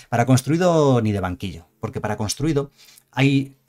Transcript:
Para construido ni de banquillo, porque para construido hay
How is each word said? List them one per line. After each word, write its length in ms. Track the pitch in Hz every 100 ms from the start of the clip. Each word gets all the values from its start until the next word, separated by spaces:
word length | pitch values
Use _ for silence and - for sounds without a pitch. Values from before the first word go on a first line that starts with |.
| -
Para 160 | 120
construido 800 | 117 127 131 165 180 160 143 123
ni 100 | 107
de 80 | 101
banquillo, 480 | 92 90 101 82 - _
porque 220 | 107 -
para 160 | 107 107
construido 540 | 104 - 151 147 139 _ - - _
hay 420 | 131 139 135 135 _